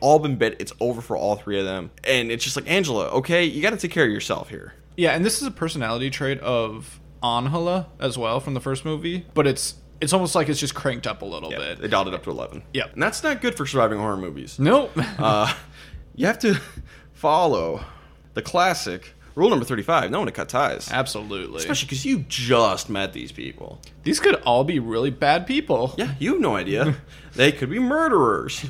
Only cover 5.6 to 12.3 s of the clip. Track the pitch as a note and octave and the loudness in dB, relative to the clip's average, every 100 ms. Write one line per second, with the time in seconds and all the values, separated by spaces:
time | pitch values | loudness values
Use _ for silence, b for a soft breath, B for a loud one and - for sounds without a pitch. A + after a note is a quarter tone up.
5.6 | D#3+ D#3+ A2+ A#2 C3+ C#3 C3+ C#3 A#2+ A#2+ | -4 -2 -2 -2 -4 -2 -4 -2 0 0
6.6 | A2 A2 - - - - A#2+ A#2+ C3 E3+ | 0 -6 -14 -20 -20 -6 -2 0 0 0
7.6 | E3+ F#3 E3 - C3+ B2 A2+ B2 C#3 C3 | 0 -2 -4 -6 -6 -2 -2 -2 -2 -4
8.6 | C3+ C3 D#3 D#3 E3+ F3+ F3 D#3 C#3+ - | -4 -4 -4 -4 -4 -6 -2 2 2 2
9.6 | - - - - D3+ F#3+ F3+ F3 D3 C#3 | -4 -8 -16 -6 2 2 2 2 2 0
10.6 | C#3 - C#3 B2 - G#2+ G2 E2 D#2 C#2 | -4 -4 -4 -4 -4 -6 -8 -8 -8 -6
11.6 | C#2 F2+ G#2+ G#2 F#2+ F2+ - | -6 -6 0 0 0 -4 -6